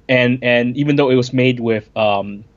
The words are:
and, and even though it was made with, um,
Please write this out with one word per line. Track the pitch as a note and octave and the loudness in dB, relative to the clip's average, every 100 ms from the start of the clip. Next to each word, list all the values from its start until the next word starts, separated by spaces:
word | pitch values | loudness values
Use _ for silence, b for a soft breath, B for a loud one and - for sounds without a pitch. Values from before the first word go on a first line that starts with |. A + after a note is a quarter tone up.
| - | -2
and, | B2+ B2 B2+ | 2 2 0
and | B2 A#2+ B2 B2+ | 0 0 0 -2
even | D3 C#3+ | 0 2
though | C#3 | 2
it | B2+ | 2
was | B2 | 0
made | B2+ B2+ B2 | 0 0 0
with, | A#2 A2 - A2 | -2 -4 -4 -2
um, | G#2+ G2+ G2+ G2+ G#2+ | 0 0 -4 -12 -18